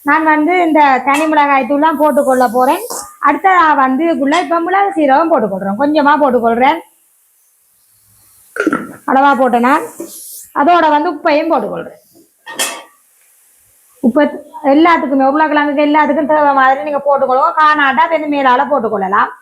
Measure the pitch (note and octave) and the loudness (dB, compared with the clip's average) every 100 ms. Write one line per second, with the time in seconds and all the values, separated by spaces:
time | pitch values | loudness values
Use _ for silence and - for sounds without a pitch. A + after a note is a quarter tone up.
0 | D4 D4+ D#4 D4+ D4+ F4+ E4+ D#4 C#4+ B3+ | 0 0 2 2 2 2 2 2 2 2
1 | B3 C#4+ D#4+ D4+ C#4+ C#4 B3 C#4+ D#4+ D4 | 0 0 0 0 2 0 0 0 0 2
2 | D4+ D4 C4 B3+ B3 A#3+ C4 E4+ A#4 - | 0 2 0 2 2 2 0 0 -4 -12
3 | - - C#4+ D4 G4 F#4 D#4+ C#4+ C4 C4 | -12 -4 -2 0 2 4 2 2 2 0
4 | E4 C#4+ C#4 D#4+ D4 E4+ E4+ F#4+ G4+ D#4+ | 0 0 0 -2 0 -2 0 0 0 0
5 | D4 C4+ E4 D#4 G#3+ F#3+ F#3+ G#3 D4 D4+ | 2 2 2 0 -2 -4 -6 -2 0 2
6 | C#4 D4 C#4 B3 A#3 A3+ C4 D#4+ - _ | 2 2 2 2 0 2 0 0 -6 _
7 | _ _ _ _ _ _ _ _ _ _ | _ _ _ _ _ _ _ _ _ _
8 | _ _ _ _ _ - - - - - | _ _ _ _ _ -4 -4 -2 -8 -12
9 | - C4 C#4+ C4 B3+ A#3 A#3+ C#4+ - - | -2 2 2 2 0 2 2 0 -4 -14
10 | E4+ - - - - - D4 F4 D#4+ D4 | -16 -16 -20 -20 -10 -2 2 2 2 0
11 | D#4+ D4 E4+ D4 D#4+ D4+ G3+ E3+ - - | -2 -4 -2 -2 0 -2 -4 -10 -14 -18
12 | _ _ _ _ - - - - - _ | _ _ _ _ -20 -10 -10 -10 -20 _
13 | _ _ _ _ _ _ _ _ _ _ | _ _ _ _ _ _ _ _ _ _
14 | B3 B3 D4 - - - C#4+ C#4+ F4 E4 | 0 2 0 -2 -16 -6 0 0 2 -2
15 | C#4+ C4+ C4+ D4 D#4 D4 D4 C#4 D4 D4+ | 0 0 0 0 0 0 -2 -2 0 0
16 | D4+ D4 D4 D4+ D4 C4+ C4 C4+ D4+ C#4+ | 0 0 0 0 2 2 2 0 -2 -4
17 | C#4+ C#4 C4 B3+ D#4 D#4 D4+ D4+ C#4 C4 | 0 0 0 0 0 2 2 2 0 0
18 | E4 D#4+ D4+ C#4+ C4 B3 C#4+ C#4+ A3 G3+ | 0 0 -2 0 2 2 0 -2 -2 -4
19 | F#3+ G#3 - - | -2 -2 -2 -6